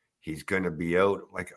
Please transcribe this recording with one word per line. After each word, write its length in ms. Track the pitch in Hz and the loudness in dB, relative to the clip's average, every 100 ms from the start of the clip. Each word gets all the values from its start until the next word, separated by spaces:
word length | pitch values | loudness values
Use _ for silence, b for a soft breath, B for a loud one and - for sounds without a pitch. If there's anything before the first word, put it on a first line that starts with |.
| _ _ | _ _
he's 220 | - 78 | -10 -10
gonna 280 | - 95 90 | -2 -2 0
be 280 | 78 85 87 | -2 0 4
out. 240 | 101 95 - | 4 2 -4
Like, 200 | 92 92 | -10 -10